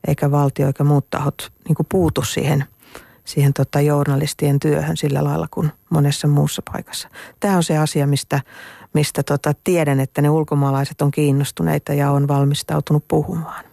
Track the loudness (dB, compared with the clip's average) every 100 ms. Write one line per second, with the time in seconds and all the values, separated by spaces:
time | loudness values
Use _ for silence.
0 | -2 0 2 2 2 0 -2 2 2 2
1 | 0 -4 -4 -6 -16 _ -4 -2 0 0
2 | 0 0 -4 -2 0 0 -2 _ -20 -20
3 | -20 _ -6 2 2 2 0 2 2 2
4 | 0 0 -2 -2 0 2 2 0 -2 -2
5 | -2 0 0 -2 -4 -2 -4 -4 _ 2
6 | 2 2 2 2 2 -4 -8 -10 -10 -14
7 | -14 -18 -20 _ 0 2 2 0 0 0
8 | 2 0 0 -4 -4 -18 -20 -20 -4 -2
9 | 0 -2 -2 -2 0 -2 0 0 2 0
10 | 0 0 2 2 0 0 0 0 -2 -2
11 | -2 2 2 2 0 -2 -2 -2 -2 0
12 | 2 2 2 2 2 0 -2 -4 0 0
13 | 2 -2 0 -6 -8 -12 -18